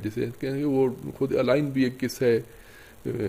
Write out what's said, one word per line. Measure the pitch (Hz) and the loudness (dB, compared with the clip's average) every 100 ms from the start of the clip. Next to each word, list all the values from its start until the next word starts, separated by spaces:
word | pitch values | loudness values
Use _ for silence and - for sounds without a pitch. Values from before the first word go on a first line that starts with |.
جسے | 110 117 120 - | -4 -4 -6 -4
کہیں | 135 139 | -6 -2
گے | |
وہ | 147 135 131 120 143 - | 0 2 2 0 -8 -4
خود | 139 | 0
الائن | 131 123 143 | 2 4 2
بھی | 143 135 | 2 2
ایک | 127 127 | 0 0
قصہ | 127 - | -4 0
ہے، | 123 113 - - - - - - - | 2 2 0 -16 -20 -20 -20 -10 -6
آ، | 120 | -4